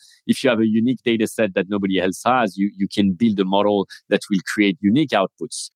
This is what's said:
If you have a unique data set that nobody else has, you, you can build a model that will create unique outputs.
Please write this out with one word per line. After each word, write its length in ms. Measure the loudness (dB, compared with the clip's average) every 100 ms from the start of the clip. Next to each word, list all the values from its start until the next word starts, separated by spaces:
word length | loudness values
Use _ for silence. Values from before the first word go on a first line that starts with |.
| -14 _ -4
If 160 | 0
you 60 | 2
have 100 | 2
a 80 | 2
unique 320 | 2 0 -2
data 240 | -2 0 0
set 280 | 0 -2 -2
that 100 | -2
nobody 320 | -2 0 0
else 220 | 0 -2 0
has, 300 | 0 0 -2
you, 140 | -4 -2
you 100 | -4
can 260 | 0 0
build 260 | 2 0 2
a 60 | 0
model 420 | 2 2 0 -2 -10 -4
that 120 | -4 0
will 100 | -4 -2
create 240 | 0 0 2
unique 280 | 2 2 2
outputs. 600 | 0 0 -4 -12 -12 -14